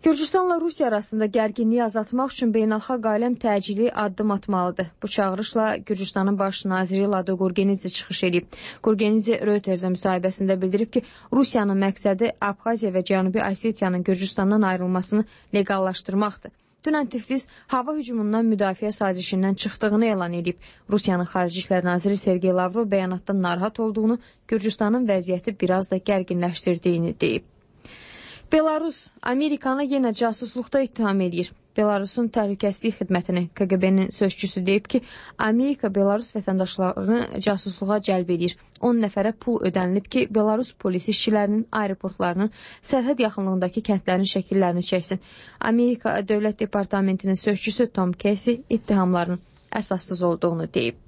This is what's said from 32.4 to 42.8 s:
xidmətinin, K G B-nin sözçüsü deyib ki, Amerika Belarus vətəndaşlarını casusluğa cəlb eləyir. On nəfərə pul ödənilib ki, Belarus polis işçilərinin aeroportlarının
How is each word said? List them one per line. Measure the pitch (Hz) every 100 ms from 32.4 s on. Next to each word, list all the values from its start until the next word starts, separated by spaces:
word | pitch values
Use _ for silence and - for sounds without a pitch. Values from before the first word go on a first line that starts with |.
| 208 196 202 196 226 -
xidmətinin, | 185 180 - 180 175
K | -
G | 190 190
B-nin | 190 190 190
sözçüsü | - 196 - 190 - 180
deyib | 196 -
ki, | 262 - - - -
Amerika | 220 226 269 277 208
Belarus | 196 196 208 233
vətəndaşlarını | 220 190 190 185 - 185 - 196 233 - -
casusluğa | 196 196 196 180 196 214 196
cəlb | 185 180
eləyir. | 175 175 - - -
On | 240 233
nəfərə | 214 208 202
pul | 220 - 226 190
ödənilib | 185 180 190 196
ki, | 254 -
Belarus | 208 214 214 254
polis | - 202 180 196
işçilərinin | 202 - 214 202 214 226
aeroportlarının | 220 202 190 190 - 185 175 214 - - -